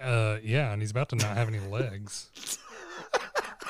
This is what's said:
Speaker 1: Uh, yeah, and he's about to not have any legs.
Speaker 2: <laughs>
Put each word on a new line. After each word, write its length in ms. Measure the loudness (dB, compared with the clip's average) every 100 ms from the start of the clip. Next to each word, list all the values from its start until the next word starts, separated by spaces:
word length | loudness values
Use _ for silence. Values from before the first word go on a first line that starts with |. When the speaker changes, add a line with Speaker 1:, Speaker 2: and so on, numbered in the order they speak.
Speaker 1:
Uh, 360 | 2 4 4 2
yeah, 300 | 2 2 4
and 100 | 0
he's 100 | 0
about 180 | 0 0
to 80 | 2
not 180 | 2 4
have 140 | 2
any 100 | 0
legs. 680 | -2 0 -2 -2 -8 -10 -12
Speaker 2:
<laughs> 60 | -12 -8 -8 -8 -16 -12 -12 -2 -2 0 -4 -4 -8